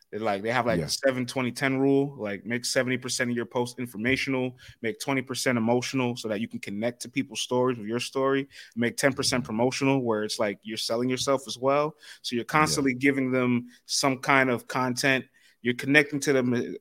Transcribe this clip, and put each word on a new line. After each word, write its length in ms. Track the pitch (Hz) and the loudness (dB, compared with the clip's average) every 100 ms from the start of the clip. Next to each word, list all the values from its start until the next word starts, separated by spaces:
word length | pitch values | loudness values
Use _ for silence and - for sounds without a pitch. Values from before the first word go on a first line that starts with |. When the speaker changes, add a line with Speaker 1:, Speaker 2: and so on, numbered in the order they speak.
| _ | _
Speaker 1:
They, 80 | 107 | -4
like, 240 | 110 98 | -2 -2
they 80 | 110 | 0
have, 160 | 123 120 | 0 2
like, 120 | 107 | 0
Speaker 2:
Yeah. 60 | 76 | 0
Speaker 1:
the 40 | |
seven 340 | - 135 127 | -2 0 -2
twenty 280 | 123 135 123 | -4 -4 -4
ten 260 | 120 135 131 | -2 -2 2
rule, 380 | 139 139 143 139 | 2 2 0 -4
like, 260 | 104 101 | -6 -6
make 200 | 101 120 | -4 -4
seventy 320 | - 135 127 127 | -2 0 0 -2
percent 340 | 127 - 123 | -4 -2 -2
of 60 | 120 | -2
your 100 | 117 | -2
post 320 | 127 120 127 | -2 -2 -4
informational, 800 | 123 101 120 131 139 131 127 123 - - | -10 -4 0 0 0 -2 -4 -8 -20 -8
make 160 | 113 107 | -8 -6
twenty 240 | - 135 | -4 -4
percent 340 | 131 123 135 120 | -4 -4 0 2
emotional 600 | 113 123 123 135 123 117 | 2 2 0 -2 -2 -4
so 100 | 113 | -4
that 140 | 104 | -4
you 80 | 113 | -4
can 100 | 117 | -8
connect 440 | - 101 117 120 | -10 -4 -4 -4
to 60 | 123 | -8
people's 340 | 139 - 107 | -4 -4 -4
stories 360 | - 127 127 120 | -2 0 2 0
with 80 | 104 | -4
your 140 | 117 | -4
story, 480 | - 139 135 139 139 - - | -4 -2 0 0 -2 -10 -12
make 220 | 113 117 - | -2 -2 2
ten 160 | 143 | 0
percent 320 | 131 131 127 | 0 -2 -2
Speaker 2:
Mm-hmm. 20 | - | -2
Speaker 1:
promotional 540 | 110 127 - 135 139 | 0 0 2 2 2
where 220 | 120 107 | 2 0
it's 160 | 107 - | -2 -2
like 180 | 107 101 | -2 -4
you're 120 | 107 110 | -8 -8
selling 320 | - 117 127 | -4 -2 0
yourself 340 | 127 139 135 113 | -2 0 0 -2
as 100 | 110 | -4
well. 360 | 131 143 151 - - - | 0 2 0 -6 -20 -14
So 120 | - | -6
you're 60 | 120 | -4
Speaker 2:
Yeah. 180 | 113 156 | 0 2
Speaker 1:
constantly 360 | 156 151 135 | 4 4 2
giving 360 | 123 139 135 131 | 4 2 4 2
them 380 | 127 123 120 120 - - | 2 4 2 0 -14 -6
some 320 | - 143 131 | 0 0 0
kind 320 | - 135 131 | 4 4 4
of 160 | 117 - | 0 -2
content. 600 | 131 127 120 143 131 - _ _ _ | -2 0 0 2 2 -2 _ _ _
You're 120 | 120 | -4
connecting 440 | 123 135 147 147 143 | -2 4 4 4 2
to 120 | 151 | 2
them 440 | 135 127 120 98 - | 2 4 0 -2 -8